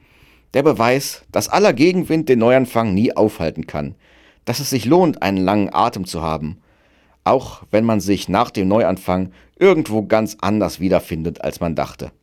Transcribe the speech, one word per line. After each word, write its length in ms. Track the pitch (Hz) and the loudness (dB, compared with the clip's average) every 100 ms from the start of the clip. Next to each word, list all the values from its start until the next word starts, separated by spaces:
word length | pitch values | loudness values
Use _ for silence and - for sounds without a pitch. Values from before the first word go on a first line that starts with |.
| _ _ _ _ _ | _ _ _ _ _
Der 100 | 127 | 0
Beweis, 600 | 147 107 117 135 - - - | 2 2 2 2 -2 -12 -6
dass 160 | - - | -4 0
aller 260 | 170 202 | 2 2
Gegenwind 540 | 123 170 185 - 160 151 | 4 2 2 0 -2 2
den 120 | 120 | 4
Neuanfang 540 | 117 131 120 117 113 | 6 4 2 0 0
nie 220 | 92 120 - | 2 0 2
aufhalten 520 | 107 - 80 80 - | 0 0 -6 -6 -8
kann. 280 | 76 71 - _ _ _ _ - | -8 -8 -12 _ _ _ _ -8
Dass 140 | 123 | -6
es 120 | 131 | -4
sich 140 | 131 113 | -4 2
lohnt, 360 | 175 175 - | 2 2 0
einen 160 | 95 95 | -2 0
langen 320 | 92 104 98 | 0 0 0
Atem 340 | 80 113 107 87 | 0 0 -2 -8
zu 180 | 85 | -6
haben. 340 | 80 78 76 - _ _ _ _ _ _ | -4 -4 -6 -12 _ _ _ _ _ _
Auch 400 | - 127 - - - | 0 0 -2 -18 -2
wenn 160 | 107 113 | 0 2
man 140 | 110 | 0
sich 300 | 92 92 - | 0 -2 0
nach 200 | 98 120 | 0 0
dem 180 | 107 95 | -2 0
Neuanfang 640 | 107 92 92 - 92 92 - _ - | 2 2 -2 -2 -4 -4 -10 _ 0
irgendwo 460 | 196 160 156 110 | 2 2 0 -4
ganz 340 | 98 110 110 - | 2 0 0 -4
anders 380 | 95 107 87 - | -2 0 -2 -2
wiederfindet, 600 | 92 90 - 80 82 76 | 0 0 0 -6 -6 -6
als 180 | 78 - | -8 -6
man 160 | 85 71 | -6 -4
dachte. 360 | 67 - 65 _ | -6 -8 -16 _